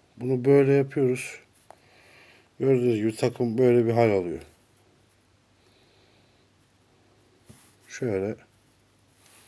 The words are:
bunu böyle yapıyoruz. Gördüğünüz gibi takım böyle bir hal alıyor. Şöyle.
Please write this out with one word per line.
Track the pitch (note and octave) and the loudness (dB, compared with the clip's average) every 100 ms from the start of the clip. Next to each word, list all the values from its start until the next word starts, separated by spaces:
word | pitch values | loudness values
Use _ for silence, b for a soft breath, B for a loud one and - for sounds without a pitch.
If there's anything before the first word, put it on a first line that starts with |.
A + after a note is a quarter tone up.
| _ - | _ -12
bunu | B2 B2+ | -6 -2
böyle | C3 C#3 C#3 | 2 4 4
yapıyoruz. | C#3 C#3 D3 B2+ B2+ - - _ _ _ b b b b b b b b - | 2 0 -2 -2 -2 -10 -18 _ _ _ b b b b b b b b -4
Gördüğünüz | C3+ C3 B2 G#2+ | 0 2 2 0
gibi | A2 A2 | -2 -2
takım | B2+ B2+ A#2+ A2+ | -4 -2 -4 2
böyle | B2 A#2+ A2+ | 4 4 2
bir | |
hal | A#2 A#2 | 2 2
alıyor. | G2 F2 D2+ - _ _ _ _ _ _ _ _ _ _ _ b b b b b b b b b _ _ _ _ _ _ _ _ _ _ - _ _ - | 2 -2 -10 -14 _ _ _ _ _ _ _ _ _ _ _ b b b b b b b b b _ _ _ _ _ _ _ _ _ _ -20 _ _ -20
Şöyle. | - B2+ F#2+ G2+ - _ _ _ _ _ _ _ _ b b | -8 -6 -4 -6 -8 _ _ _ _ _ _ _ _ b b